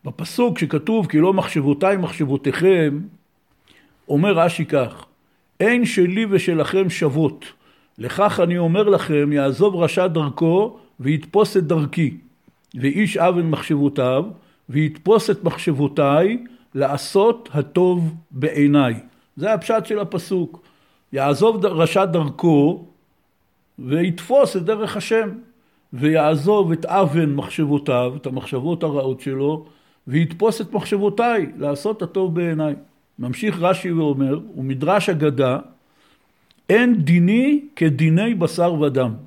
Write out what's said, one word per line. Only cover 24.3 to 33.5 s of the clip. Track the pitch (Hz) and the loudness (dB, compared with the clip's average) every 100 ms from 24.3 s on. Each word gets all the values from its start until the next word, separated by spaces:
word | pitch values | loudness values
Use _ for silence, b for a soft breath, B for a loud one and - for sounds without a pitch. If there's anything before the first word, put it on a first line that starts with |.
| 269 277 190 | 2 2 0
את | |
דרך | 165 214 220 208 | -2 -4 -4 -6
השם, | - 226 208 220 - _ _ _ _ | -2 -2 -2 -8 -18 _ _ _ _
ויעזוב | 123 147 156 151 156 156 208 175 | -2 2 4 2 2 2 2 2
את | 160 | -2
אוון | - 190 180 160 156 | 0 0 2 2 0
מחשבותיו", | 139 - - 147 143 147 123 123 143 | -2 -6 -4 -2 0 0 0 -2 -6
את | 135 | -10
המחשבות | 131 - 131 147 170 | -10 -6 -6 -4 -4
הרעות | 160 143 135 131 | -2 -2 -4 -6
שלו, | 143 135 143 156 156 b b b - | -6 -2 -2 -4 -10 b b b -4
"ויתפוס | 143 165 165 220 220 | -2 -2 0 -2 -2
את | 220 | -6
מחשבותיי, | 202 - 202 202 202 240 226 160 - | -6 -2 -2 0 0 0 0 -4 -6
לעשות | 143 143 208 214 | -6 -4 -4 -6
הטוב | 165 190 185 | -6 -4 -2
בעיניי". | 170 170 156 151 143 - _ _ - | -2 -2 -2 -4 -6 -12 _ _ -10
ממשיך | 123 127 214 | -8 -4 -4